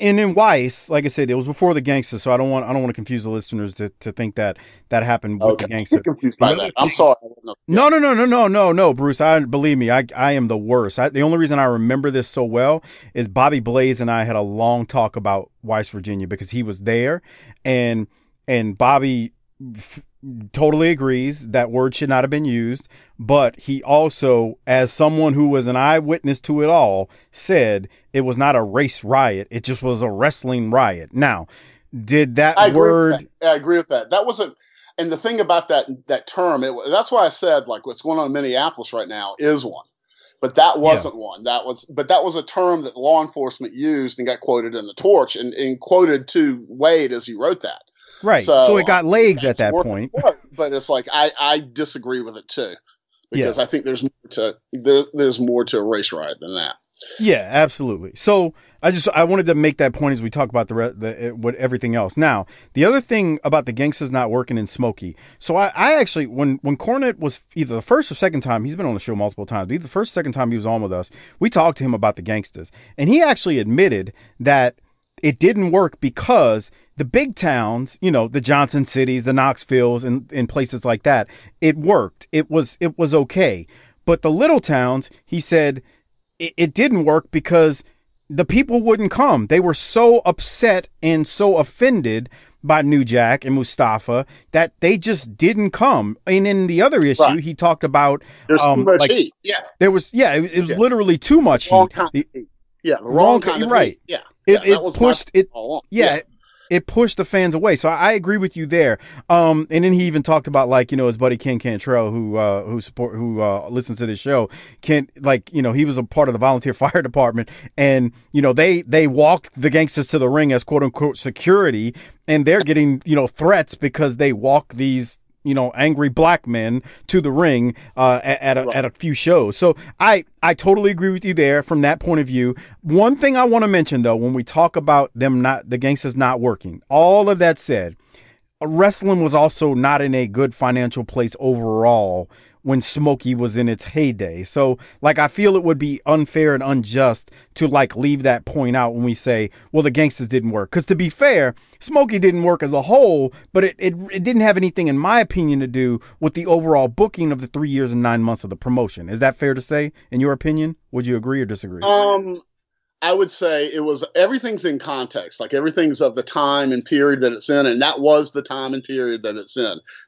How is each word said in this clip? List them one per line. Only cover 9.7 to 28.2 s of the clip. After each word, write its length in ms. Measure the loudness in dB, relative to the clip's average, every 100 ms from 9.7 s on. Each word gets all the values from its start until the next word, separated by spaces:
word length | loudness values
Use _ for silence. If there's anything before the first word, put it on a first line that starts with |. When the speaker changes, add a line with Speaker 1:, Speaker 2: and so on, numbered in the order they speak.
| 2
Speaker 1:
me, 140 | 2
I, 140 | 0 0 -2
I 160 | 0
am 160 | 0 0
the 100 | -2
worst. 400 | 0 0 0 -2
I, 100 | -2
the 120 | 0
only 160 | 0 2
reason 220 | 2 2
I 60 | 2
remember 440 | 2 0 0 -2
this 160 | -2 -4
so 160 | -4
well 400 | -2 0 0 0 -4 -20 -12
is 140 | -8 -4
Bobby 320 | 2 2 2
Blaze 420 | 0 0 0 0
and 80 | -2
I 140 | -2
had 120 | -2 -4
a 60 |
long 440 | -4 -2 0 -2 -2
talk 300 | -2 -2 -4
about 360 | -4 -4 -6 _
Weiss, 280 | -6 -4 -4
Virginia, 380 | -10 -10 -8 -8
because 240 | -10 -10
he 120 | -8
was 180 | -8 -8
there, 400 | -4 -2 -2 -4 _ -20 -20 -10
and, 440 | -4 -2 0 -2 -6 _ _ _ -4
and 300 | -2 -2 0
Bobby 560 | 2 2 2 -4 -6 _ _ -20 -20 -18
f-, 280 | -20 -20 -20 _ -18 -16 -12
totally 360 | 0 2 2 0
agrees 600 | 0 -2 -2 -4 -8 -4
that 200 | -2 -2
word 240 | 0 -2
should 140 | -2 -2
not 140 | 0
have 60 | 0
been 160 | -2 -2
used, 420 | -2 -4 -8 -14 _ _ -10
but 400 | 0 2 2 -2
he 240 | -8 -6
also, 760 | 0 2 2 0 2 2 0 -6 -2
as 260 | 0 0
someone 420 | 2 0 2 0
who 140 | 2 2
was 180 | 2 0
an 80 | 0
eyewitness 640 | 2 2 0 -2 -2 -4
to 200 | -4 0
it 80 | 2
all, 400 | 4 4 0 -4 _ _
said 580 | -10 0 2 2 0 -4 _ _
it 80 | -4